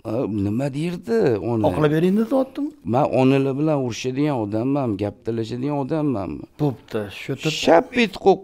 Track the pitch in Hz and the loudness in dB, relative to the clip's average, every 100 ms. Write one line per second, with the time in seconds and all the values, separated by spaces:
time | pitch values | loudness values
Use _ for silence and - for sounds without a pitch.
0 | 113 110 110 107 98 110 143 135 170 175 | -6 -4 -2 -2 -2 0 -2 -2 -4 -4
1 | - 226 170 107 110 117 127 143 151 156 | -2 2 4 2 0 0 0 2 2 4
2 | 180 202 226 269 262 - 285 - - 120 | 2 2 2 2 0 -4 -8 -6 -2 0
3 | 143 127 131 139 135 135 156 147 127 110 | 2 4 4 4 2 0 0 0 -2 -4
4 | 131 131 151 135 107 110 127 143 127 98 | -4 -2 0 0 -2 -2 0 0 -2 -2
5 | 101 101 - 113 113 120 139 147 131 156 | -4 -6 -6 -4 -4 -4 -4 -4 -2 -2
6 | 151 113 95 - - - 147 120 - 113 | 0 -2 -4 -8 -10 -2 -2 -2 -6 -6
7 | 104 - - 131 156 151 - 330 - 247 | -6 -10 -10 -6 -4 0 4 4 4 0
8 | 226 - 202 180 | 0 2 2 2